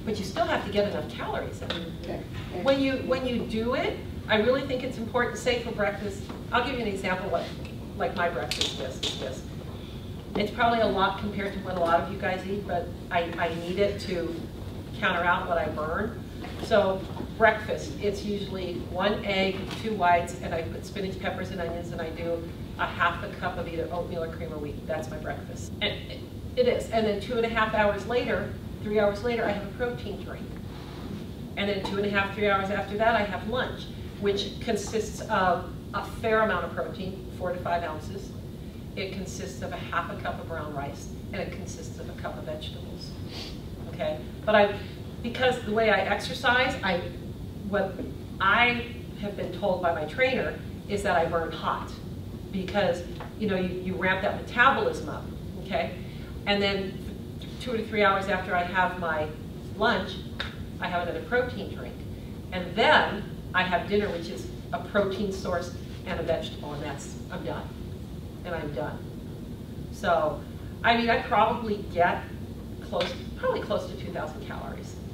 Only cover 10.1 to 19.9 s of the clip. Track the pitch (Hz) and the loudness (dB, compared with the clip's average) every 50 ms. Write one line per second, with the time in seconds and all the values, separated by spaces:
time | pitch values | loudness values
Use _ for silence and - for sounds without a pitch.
10.1 | - - - - - 196 208 214 - - 240 233 233 226 220 202 190 196 190 202 | -10 -10 -10 -4 0 0 0 0 2 4 6 6 6 6 4 4 6 4 4 4
11.1 | - - 214 208 196 202 196 190 - 190 - 185 180 180 170 165 170 175 185 - | 2 0 -2 -2 -2 -2 -2 -2 -4 -4 -4 -4 0 2 4 6 6 4 4 2
12.1 | 196 - 208 190 185 185 180 190 196 - - - - 202 202 - - - - - | -4 -2 0 0 0 0 -2 -2 -2 -2 -2 -2 -2 -2 -2 -2 -6 -8 -6 0
13.1 | 180 175 170 170 170 180 180 165 165 170 170 175 185 196 202 202 - - - 190 | 2 2 2 2 0 0 0 0 0 -2 -2 -2 2 4 4 4 2 0 -2 -2
14.1 | 185 170 165 165 165 165 - - - - - - - - - - - - 208 190 | -2 0 0 -2 -4 -4 -6 -8 -8 -8 -8 -8 -8 -8 -8 -8 -6 0 2 2
15.1 | 180 170 175 175 180 180 180 180 175 165 156 156 151 151 151 156 165 196 214 - | 2 4 4 4 4 4 4 2 2 2 2 0 -2 -2 -2 -2 0 0 -2 -2
16.1 | - - - - - - - - - - - - 226 202 190 190 190 190 - - | -4 -6 -10 -8 -8 -8 -8 -8 -6 -6 0 6 6 8 8 6 4 0 -2 -6
17.1 | - - - - - - 220 214 214 214 - - - - - - - - 196 208 | -6 -6 -6 -6 2 6 8 8 8 6 -2 -2 -2 -2 -2 -6 -6 -2 0 0
18.1 | 196 - - 208 202 196 190 - 190 190 180 180 175 - - - 160 180 190 208 | 0 0 -2 -2 -2 -2 -2 -4 -4 -4 -4 -4 -4 -4 -6 -4 -2 2 2 2
19.1 | 220 - - 202 202 190 190 190 185 - - - - - - 220 | 2 2 0 0 2 4 4 2 2 0 -4 -6 -6 -4 -2 -2